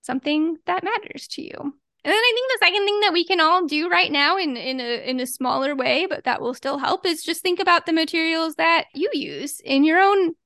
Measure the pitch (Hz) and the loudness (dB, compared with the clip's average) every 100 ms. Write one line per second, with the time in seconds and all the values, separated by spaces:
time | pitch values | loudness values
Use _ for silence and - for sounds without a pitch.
0 | - 262 294 302 320 320 - 359 381 453 | -6 -6 0 0 0 -2 -4 -2 -2 -4
1 | 427 - - - - - 285 - _ _ | -6 -16 -14 -12 -12 -8 -10 -10 _ _
2 | 294 415 494 466 523 523 359 403 403 415 | 0 2 2 0 -2 2 2 2 0 2
3 | 415 339 339 381 320 359 330 302 339 349 | 2 2 0 2 4 4 2 -2 0 2
4 | - 285 285 381 330 240 190 262 240 240 | 2 2 2 2 -2 -4 -6 -6 -4 -4
5 | - 254 247 - 254 254 269 285 262 254 | -4 -4 -4 -4 -2 0 -2 -2 0 0
6 | 359 - - 233 - 254 269 285 262 370 | 0 -4 -2 -2 -4 -6 -6 -2 -2 0
7 | 370 320 - 330 370 359 370 339 - 320 | -2 -4 -4 -4 -2 0 2 2 2 0
8 | 320 339 320 330 320 302 320 330 - - | 0 0 0 0 -2 0 2 2 0 -6
9 | 370 311 - - 294 - - 269 302 339 | -4 -4 -6 -8 -10 -10 -2 4 4 6
10 | 392 403 349 330 | 4 4 2 -2